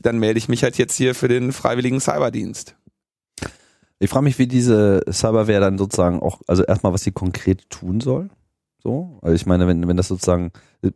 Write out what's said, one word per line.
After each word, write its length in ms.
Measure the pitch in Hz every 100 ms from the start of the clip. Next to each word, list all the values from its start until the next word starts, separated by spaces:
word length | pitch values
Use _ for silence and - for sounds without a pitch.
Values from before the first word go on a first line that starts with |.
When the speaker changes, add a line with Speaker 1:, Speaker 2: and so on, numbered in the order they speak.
Speaker 1:
dann 160 | 120 117
melde 220 | 110 110
ich 100 | 110
mich 140 | 123
halt 140 | 131 -
jetzt 160 | 123 -
hier 180 | 127
für 140 | 123 131
den 240 | 123 123
Freiwilligen 480 | 135 - 120 123 131
Cyberdienst.“ 760 | 139 151 131 117 104 - - _ _ _ _ _ _ - - - _ _ _ _
Speaker 2:
Ich 100 | 98
frage 140 | 165
mich, 160 | 143 123
wie 80 | 123
diese 560 | 127 123 107 104 95 -
Cyberwehr 480 | 98 113 110 107 101
dann 180 | 98 95
sozusagen 440 | 98 - 87 87
auch, 200 | - - -
also 160 | 90
erstmal, 300 | - 107 101
was 100 | 90
sie 80 | -
konkret 580 | - 92 - - 92 _
tun 300 | - 90 101
soll. 300 | 127 135 196 _ _ _ _ _
So, 380 | - 127 180 131
also 140 | 82 82
ich 100 | 95
meine, 220 | 90 90
wenn, 220 | 85 87
wenn 80 | 90
das 100 | 92
sozusagen, 460 | 92 - 87 87 - _ _ 95